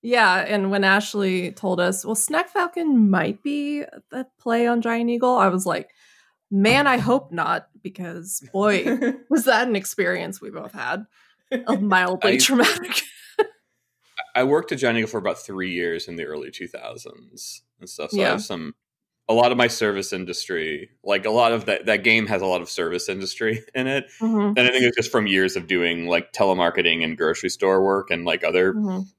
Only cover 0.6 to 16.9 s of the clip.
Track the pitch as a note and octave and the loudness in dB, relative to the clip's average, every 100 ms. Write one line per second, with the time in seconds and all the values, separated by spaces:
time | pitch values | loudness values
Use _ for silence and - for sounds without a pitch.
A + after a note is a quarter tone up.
0.6 | G3 G3+ G3 G3 G#3 G#3 G3 F#3 F3+ G3+ | 0 2 4 4 2 -2 0 0 -4 -6
1.6 | G3 F3+ F3+ F#3+ - A3 - D#4 F4+ G4+ | -4 0 0 -2 -4 -4 -2 -2 -2 -2
2.6 | F4 F4 D#4+ C4 G#3 F#3 E3 G#3 D4 D4 | -2 -2 2 4 6 4 0 -4 -6 -4
3.6 | C#4+ D4 - - _ B3+ C4 _ - A#3 | -4 -6 -8 -16 _ -12 -12 _ -2 0
4.6 | A#3 A#3+ A3+ A#3 A#3 A#3+ B3 B3 F#3+ F#3 | 2 0 0 -2 -2 0 2 4 2 2
5.6 | F#3 - - _ _ _ _ _ _ G3 | -2 -4 -6 _ _ _ _ _ _ 2
6.6 | G#3 C4 C#4+ B3 G#3+ B3+ - E3+ D#3+ E3+ | 4 4 4 2 2 0 0 -4 -2 -2
7.6 | - _ - - F3+ E3+ F3+ - C#3 F#3+ | -6 _ -18 -12 -12 -12 -12 -12 -6 0
8.6 | G#3 G3 - B3 B3+ C4+ - D4+ B3 A3+ | 2 2 2 0 -2 -4 0 0 4 2
9.6 | B3+ G#3 G3 - F3+ F3+ E3+ F#3+ G#3+ - | 2 -2 -4 -4 -2 -2 -6 -10 -14 -14
10.6 | G#3 G#3 A#2+ E3+ G#3+ _ _ _ _ B3+ | -16 -10 -8 -8 -10 _ _ _ _ -6
11.6 | B3 A3+ G3+ F#3 F3+ F#3 G#3+ F#3+ C3 C4 | -2 -2 2 2 2 0 2 2 4 4
12.6 | - - - - - - - - G#4 _ | 2 0 -6 -8 -8 -16 -18 -2 -2 _
13.6 | _ _ _ _ _ - - A#2+ B2+ D3+ | _ _ _ _ _ -14 -4 0 2 2
14.6 | D#3 C#3+ B2 A#2 A2 A2+ G2 E2+ - F#2+ | 0 0 2 2 0 -2 -4 -6 -8 -8
15.6 | F#2 F2 F2 E2 - E2+ D#2+ D2+ C2+ - | -6 -2 -2 -4 -8 -10 -8 -10 -10 -12
16.6 | E2+ - A#1 | -14 -12 -14